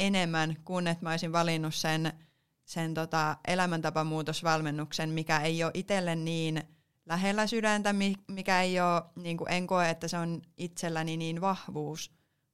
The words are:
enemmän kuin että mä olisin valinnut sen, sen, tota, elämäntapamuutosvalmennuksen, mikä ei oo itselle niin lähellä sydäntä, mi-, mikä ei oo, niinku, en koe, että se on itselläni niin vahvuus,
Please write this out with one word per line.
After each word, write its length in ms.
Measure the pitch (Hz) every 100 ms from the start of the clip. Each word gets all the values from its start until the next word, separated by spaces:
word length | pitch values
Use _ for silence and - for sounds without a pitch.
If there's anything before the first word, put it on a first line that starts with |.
enemmän 560 | 196 196 175 160 160 156
kuin 220 | - 180 170
että 180 | 170
mä 60 | 165
olisin 220 | 165 175
valinnut 420 | 170 170 160 156
sen, 380 | - 160 160 160 160 - _ _ _
sen, 300 | - 170 160
tota, 420 | 160 165 160 156 147 -
elämäntapamuutosvalmennuksen, 1600 | 185 180 165 156 160 156 156 151 156 170 160 156 147 151 - 160
mikä 300 | 160 160 156
ei 240 | 156 165
oo 60 | 165
itselle 420 | 185 190 196 175 165
niin 460 | 160 165 160 156 147 _ _ _ -
lähellä 400 | 170 196 214 214
sydäntä, 460 | 226 214 208 202
mi-, 220 | 202 196 196 -
mikä 340 | 196 190 185
ei 180 | 185 180
oo, 220 | 175 170 170 180
niinku, 300 | 175 170 -
en 180 | 180 180
koe, 240 | 185 165
että 180 | 165 170
se 100 | 175
on 240 | 170 165 - -
itselläni 600 | 175 170 170 160 160 160
niin 240 | 165 165
vahvuus, 680 | 190 185 - 151 147 156 - _ _ _ _